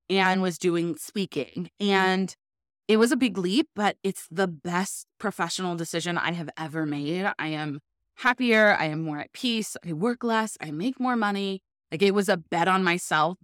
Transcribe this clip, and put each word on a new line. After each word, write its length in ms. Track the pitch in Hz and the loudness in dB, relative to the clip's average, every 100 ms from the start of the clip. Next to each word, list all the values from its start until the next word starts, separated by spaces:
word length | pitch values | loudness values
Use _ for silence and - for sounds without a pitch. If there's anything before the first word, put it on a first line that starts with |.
| - | 0
and 320 | 190 185 190 | 2 4 4
was 160 | 185 160 | 0 0
doing 380 | 180 170 170 156 | 0 0 0 -4
speaking. 720 | - 214 185 151 101 95 175 - | -6 -4 -4 -4 -6 -8 -10 -2
And 560 | 202 196 190 190 185 - _ _ _ _ - | 2 4 4 2 -2 -6 _ _ _ _ 2
it 120 | 220 | 4
was 140 | 240 | 6
a 40 | 269 | 4
big 220 | 247 190 | 0 0
leap, 300 | 180 233 311 | 0 0 0
but 220 | 202 202 - | 0 -2 0
it's 240 | 190 - - | -4 -6 -6
the 160 | 165 190 | -2 -2
best 600 | 156 175 175 190 - - _ | -4 -4 -4 -4 -8 -14 _
professional 560 | 202 - 170 - 180 | -6 -4 -4 -4 -4
decision 440 | 170 165 165 170 170 | -4 -4 -4 -2 -2
I 140 | 156 | -2
have 180 | 170 143 - | -4 -8 -10
ever 260 | 160 160 | -8 -4
made. 460 | 151 147 147 180 196 - | -4 -4 -4 -2 -4 -4
I 100 | 156 | -4
am 320 | 156 156 143 - _ _ - | -4 -6 -8 -14 _ _ -2
happier. 600 | 254 247 247 220 208 185 | -2 2 4 6 6 4
I 80 | 156 | 0
am 160 | 160 | -2
more 160 | 156 147 | -4 -6
at 140 | - | -10
peace. 440 | - 247 226 - - 170 | -6 -2 -2 -4 -8 -8
I 80 | |
work 280 | 151 226 240 | -4 -2 -2
less. 360 | 240 220 220 - | -2 0 -2 -6
I 100 | 156 | -10
make 300 | 151 233 262 | -4 -4 -2
more 160 | 254 247 | -2 0
money. 460 | 208 196 196 196 - _ _ | 0 -2 -4 -6 -10 _ _
Like, 120 | 156 | 2
it 100 | 196 | 2
was 140 | 202 196 | 4 2
a 80 | 185 | 0
bet 320 | - 170 175 | -2 0 2
on 160 | 190 | 4
myself 540 | 185 175 - 156 156 185 | 2 0 0 2 2 0